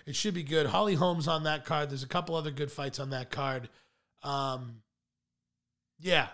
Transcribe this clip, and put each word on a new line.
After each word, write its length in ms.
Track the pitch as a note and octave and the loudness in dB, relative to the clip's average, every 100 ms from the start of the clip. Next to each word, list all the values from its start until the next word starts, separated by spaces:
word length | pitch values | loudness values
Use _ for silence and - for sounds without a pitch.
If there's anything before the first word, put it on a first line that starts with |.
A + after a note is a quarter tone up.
| - | -6
It 100 | - | -2
should 180 | G#3+ | 0
be 100 | F3 | -2
good. 240 | D3 D#3+ C#3 | 0 2 4
Holly 280 | G#3 G#3 D#3 | 4 4 4
Holm's 320 | F3+ E3+ D#3 | 4 2 2
on 160 | D#3+ | 2
that 220 | D3+ D3+ - | 2 0 0
card. 240 | D#3 D3 | 0 0
There's 140 | C3+ | -4
a 40 | C3 | -2
couple 280 | F3+ E3+ E3 | -2 0 -2
other 160 | D3+ | -2
good 200 | C#3 C#3+ | -4 -4
fights 280 | - C#3 - | -4 -6 -4
on 120 | C3+ | -6
that 200 | C3+ B2 | -6 -6
card. 380 | - C#3 C3 A#2 - _ _ _ _ | -4 -2 -2 -6 -18 _ _ _ _
Um, 580 | C#3+ C#3 C3+ B2+ A#2+ A2+ _ _ _ _ _ _ _ _ _ _ _ - | -4 -2 -2 -4 -8 -14 _ _ _ _ _ _ _ _ _ _ _ -6
yeah. 280 | F3+ D#3+ A#2 | 2 4 2